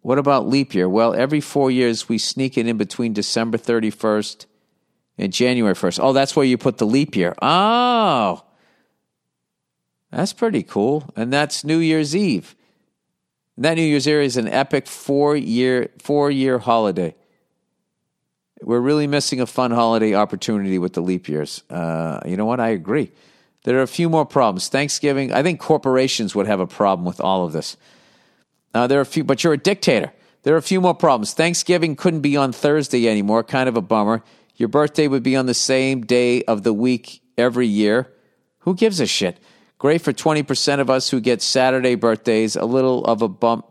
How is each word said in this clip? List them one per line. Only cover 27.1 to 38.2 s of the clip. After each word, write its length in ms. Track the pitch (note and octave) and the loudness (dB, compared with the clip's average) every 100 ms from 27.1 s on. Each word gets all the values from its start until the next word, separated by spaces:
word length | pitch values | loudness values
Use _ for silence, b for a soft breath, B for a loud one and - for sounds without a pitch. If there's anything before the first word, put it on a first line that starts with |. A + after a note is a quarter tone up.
| F2 | -4
all 240 | D#2 F#2+ | -2 0
of 80 | F2 | -2
this. 240 | D#2 - - b b b b b b b _ _ | -4 -8 -14 b b b b b b b _ _
Uh, 140 | A2+ B2 | -2 2
there 100 | C#3 | 2
are 40 | |
a 40 | C3+ | 0
few, 160 | - | -2
but 220 | D3 C3+ | -2 0
you're 80 | E3+ | 2
a 60 | D3 | 2
dictator. 540 | - G3+ - B2 - _ b b | 0 0 2 2 0 _ b b
There 120 | - | 0
are 40 | D#3+ | 0
a 40 | |
few 180 | - F#3+ | 2 2
more 140 | F3+ | 2
problems. 400 | E3 E3+ B2+ G#2 | 2 4 2 0
Thanksgiving 600 | - E3 F3 - F3 E3 | 0 0 0 0 0 0
couldn't 280 | C#3 F#3 D#3+ | -2 -2 0
be 140 | C#3+ C#3+ | 0 2
on 160 | C#3 | 0
Thursday 560 | A#2 D3 D3+ C#3 B2 A#2 | 0 0 2 0 0 2
anymore. 360 | G#2+ G2+ A2 | 2 2 0
Kind 240 | A2+ C3+ C3 | 0 0 0
of 80 | A#2 | -2
a 60 | |
bummer. 420 | F#2 A2 G#2 A2 b b b _ | 0 0 2 0 b b b _
Your 120 | A#2 | 0
birthday 380 | C#3 D3+ D3 D3 | 2 2 2 0
would 160 | C3+ | 0
be 140 | B2 C3 | 0 0
on 100 | B2+ | 0
the 80 | |
same 480 | B2 - C3 C3 C3 | -2 0 0 0 -2
day 400 | A2 B2 B2 B2 | 0 2 4 0
of 200 | - A2 | 0 -2
the 80 | G#2+ | 0
week 500 | G#2 B2+ B2 - - _ - | 0 0 0 -4 -20 _ -2
every 300 | A#2+ A#2+ B2 | 0 2 0
year. 440 | G#2 G#2 A2+ C3 _ | 2 2 2 -2 _